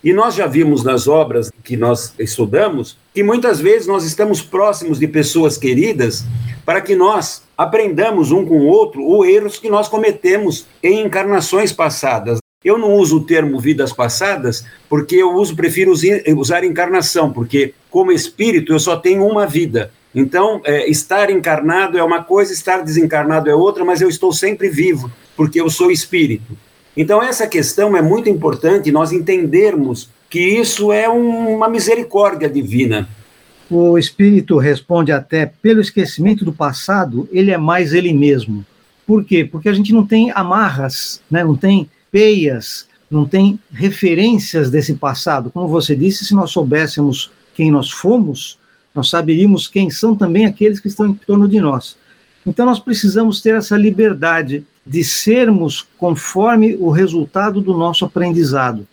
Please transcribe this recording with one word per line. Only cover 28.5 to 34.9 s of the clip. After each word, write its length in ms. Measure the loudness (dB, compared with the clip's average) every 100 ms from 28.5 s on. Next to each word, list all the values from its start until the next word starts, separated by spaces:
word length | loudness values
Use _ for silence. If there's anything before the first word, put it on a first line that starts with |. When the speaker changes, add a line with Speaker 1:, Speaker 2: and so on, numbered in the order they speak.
| -2 0 2 2
Speaker 1:
nós 220 | 0 0
entendermos 960 | -2 0 0 2 2 2 2 -4 -6 -10 _ _
que 120 | -2
isso 500 | 0 2 0 0 0
é 180 | 2 2
um, 460 | 0 0 -2 -2 0
uma 140 | 0
misericórdia 800 | 0 0 0 0 0 0 0 -2
divina. 580 | -2 -2 0 0 -2 -6 -14 -20 _ _ _ _
Speaker 2:
O 280 | 2 4 4
espírito 600 | 0 2 4 4 4 2
responde 560 | 2 0 _